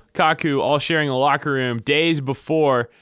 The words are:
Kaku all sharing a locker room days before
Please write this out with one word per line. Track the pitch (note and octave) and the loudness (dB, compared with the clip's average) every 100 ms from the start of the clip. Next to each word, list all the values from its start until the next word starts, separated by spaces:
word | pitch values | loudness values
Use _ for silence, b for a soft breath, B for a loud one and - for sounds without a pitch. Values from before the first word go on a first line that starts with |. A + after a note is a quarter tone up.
| _ | _
Kaku | - D#3+ D#3+ E3 C#3 | 0 0 2 0 0
all | B2 D3 | 0 0
sharing | - E3 D3 | 0 0 0
a | C3 | 0
locker | C#3 C#3 D3+ | 2 0 0
room | C3+ B2+ A#2 | -2 -2 -4
days | A2 C#3+ E3 D#3 | 0 2 2 0
before | C3+ C3 - D#3+ D3 B2+ A#2 b | -4 -6 -2 0 2 2 -2 b